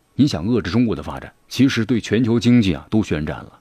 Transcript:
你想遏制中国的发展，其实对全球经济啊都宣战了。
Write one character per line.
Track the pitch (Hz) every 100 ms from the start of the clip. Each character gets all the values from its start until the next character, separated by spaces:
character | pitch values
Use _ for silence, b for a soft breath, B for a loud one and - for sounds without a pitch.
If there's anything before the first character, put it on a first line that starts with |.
| _
你 | - 147
想 | 85 92
遏 | 120
制 | 92
中 | 107 120
国 | 76
的 |
发 | 76 67
展， | - _ -
其 | - 135
实 | 120
对 | 110 117
全 | - 104
球 | 113 117
经 | 113 120
济 | 98 76
啊 | -
都 | 110
宣 | 98 78 76
战 | 69
了。 | 55 _